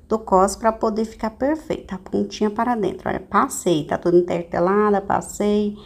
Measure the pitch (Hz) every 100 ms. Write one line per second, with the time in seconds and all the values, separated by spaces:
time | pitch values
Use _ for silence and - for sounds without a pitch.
0 | - 220 220 190 196 - 226 220 226 214
1 | 220 - 220 220 262 320 - - - 185
2 | - 202 202 - 208 208 233 233 185 -
3 | - - - 202 269 - 185 160 147 -
4 | 175 175 175 170 170 - 175 202 214 202
5 | 202 185 - - 208 208 208 208